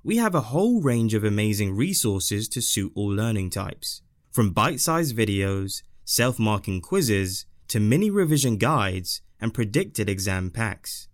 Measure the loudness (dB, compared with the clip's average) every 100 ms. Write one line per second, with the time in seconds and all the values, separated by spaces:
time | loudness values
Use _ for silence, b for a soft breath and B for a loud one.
0 | 2 2 4 2 0 2 2 4 2 2
1 | 2 2 2 2 2 2 0 0 0 0
2 | 0 0 -2 -4 -4 -4 -2 -2 -4 -4
3 | -2 -2 -2 -2 -4 -6 -8 -10 -12 -12
4 | _ _ _ 0 0 2 0 0 0 0
5 | 0 0 0 2 0 -2 -4 -8 -14 -18
6 | -4 0 0 2 0 0 -2 -6 -2 0
7 | 2 2 0 -6 -12 -20 -4 0 2 4
8 | 2 2 2 2 2 2 2 2 0 -2
9 | -6 -10 -12 _ -6 -2 0 0 -2 -2
10 | -2 -2 -2 -2 -4 -4 -6 -6 -12 -14
11 | -16